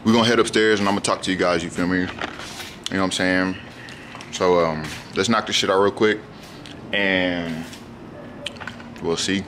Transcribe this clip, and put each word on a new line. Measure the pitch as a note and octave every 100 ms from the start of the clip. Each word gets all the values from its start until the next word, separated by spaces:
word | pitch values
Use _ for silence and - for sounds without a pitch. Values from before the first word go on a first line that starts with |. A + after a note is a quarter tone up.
we | A2
gonna | A#2 A2+
head | A#2
upstairs | A2 A2 A2 G#2
and | G2
I'm |
gonna | G2
talk | - F#2+
to | -
you | F#2+
guys, | F2+ F2
you | E2+
feel | F2 F2
me? | F#2
You | F2+
know | - - - - - - - - F#2+
what | F#2+
I'm |
saying? | - F#2 F#2 F#2 F#2 - - - - - - -
So, | - F#2 F2+
um, | E2 D#2 D#2 - - -
let's | G2
knock | A2 G#2
this | G#2
shit | G2
out | G2
real | G2+
quick | G2+ A2 G#2 - - - - - - -
and | G2+ G2 F#2 F2+ F2 E2+ D#2+ E2 - - - - - - - - - - - - -
we'll | E2 E2
see | - G2